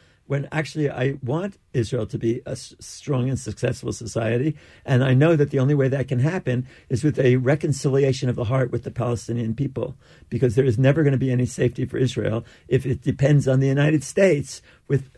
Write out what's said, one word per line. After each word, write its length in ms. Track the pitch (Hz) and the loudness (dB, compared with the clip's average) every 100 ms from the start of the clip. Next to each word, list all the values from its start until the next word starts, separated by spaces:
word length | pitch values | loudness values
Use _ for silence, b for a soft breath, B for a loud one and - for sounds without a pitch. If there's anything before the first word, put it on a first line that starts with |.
| b b b | b b b
When 200 | 139 139 | -4 -4
actually 360 | 151 143 156 143 | -4 -4 -2 -2
I 300 | - 135 143 | 0 -2 -2
want 340 | 117 160 202 - _ | -4 -4 -4 -10 _
Israel 340 | 135 110 120 104 | -4 -2 -4 -4
to 100 | 110 | -4
be 240 | 113 123 - | -2 -2 -6
a 40 | |
s-, 220 | - - - | -12 -14 -20
strong 500 | - - - 131 123 | -20 -12 -4 -2 0
and 80 | 131 | -4
successful 560 | - - 127 - 123 | -6 -4 -4 -4 -6
society. 640 | - 110 117 113 117 151 151 B B - | -8 -6 -4 -2 0 -2 -4 B B 0
And 160 | 123 | 2
I 100 | 135 | 4
know 220 | 127 160 | 4 6
that 160 | 156 147 | 4 2
the 80 | 139 | 2
only 160 | 131 | 2
way 140 | 143 131 | 2 2
that 180 | 135 127 | 0 -2
can 140 | 123 | 0
happen 480 | 151 185 127 123 127 B B | 0 0 -2 -2 -4 B B
is 140 | 135 | -2
with 160 | 151 - | 0 2
a 160 | 127 | 4
reconciliation 920 | 127 127 156 156 139 143 135 139 131 127 | 4 2 0 0 -2 0 2 2 2 -2
of 80 | 120 | -2
the 80 | |
heart 260 | 113 131 123 | 0 0 -2
with 140 | 117 | -4
the 80 | - | -6
Palestinian 640 | - 120 117 - 117 113 113 | -4 -4 -4 -4 -4 -4 -4
people, 400 | 135 120 - - b b b | -4 -4 -8 -10 b b b
because 260 | 117 123 | 0 2
there 100 | 101 | 4
is 140 | 135 107 | 2 4
never 240 | 135 160 | 4 4
gonna 140 | 143 131 | 2 2
be 160 | 135 | 0
any 140 | 123 123 | 0 -2
safety 380 | - 123 127 | 0 -2 -2
for 140 | 127 - | -4 -2
Israel 460 | 131 - 104 113 - b b | -2 -2 -2 -4 -6 b b
if 180 | 131 131 | -2 0
it 160 | 127 | -4
depends 460 | - - 139 143 131 | -4 0 4 4 4
on 100 | 131 | 2
the 80 | 135 | 2
United 380 | 135 147 156 | 2 2 0
States 580 | - 196 196 147 - - b b b | -2 2 2 2 -2 -12 b b b
with 240 | 135 - | -4 -4